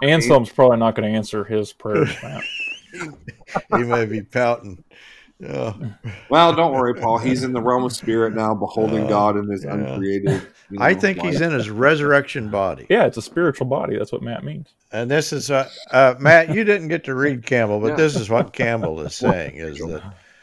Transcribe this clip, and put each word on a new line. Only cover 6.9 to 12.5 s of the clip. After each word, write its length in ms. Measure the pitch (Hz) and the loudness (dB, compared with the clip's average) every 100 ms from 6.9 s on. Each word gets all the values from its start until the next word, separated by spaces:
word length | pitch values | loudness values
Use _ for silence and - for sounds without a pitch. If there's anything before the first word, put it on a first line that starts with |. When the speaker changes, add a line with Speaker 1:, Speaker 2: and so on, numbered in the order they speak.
Speaker 1:
Paul. 240 | 123 113 113 | 0 0 0
He's 240 | 127 127 | 0 -2
in 100 | 127 | -2
the 80 | 123 | -2
realm 200 | 117 127 | 0 0
of 80 | 127 | 0
spirit 400 | 113 - 113 113 | -4 -2 0 0
now, 200 | 110 110 | 0 -2
beholding 520 | 107 98 110 110 110 104 | -2 -4 -2 0 0 0
Speaker 3:
Uh, 20 | |
Speaker 1:
God 280 | 104 104 104 | 2 2 0
in 100 | 104 | -2
his 160 | 98 | -6
Speaker 3:
yeah. 100 | 71 | -6
Speaker 1:
uncreated, 720 | 71 67 67 98 98 98 95 - _ - | -6 -6 -4 -4 -2 0 -2 -4 _ -12
you 80 | 101 | 0
Speaker 3:
I 140 | 135 | 0
Speaker 1:
know, 80 | 190 | 2
Speaker 3:
think 200 | 196 185 | 0 -2
he's 200 | 175 - | -2 0
Speaker 1:
light. 100 | 165 | 0
Speaker 3:
in 20 | 135 | -2
his 100 | 107 | -4
resurrection 800 | 107 139 156 147 143 139 135 | 2 2 4 2 2 0 -6
body. 380 | 107 | -4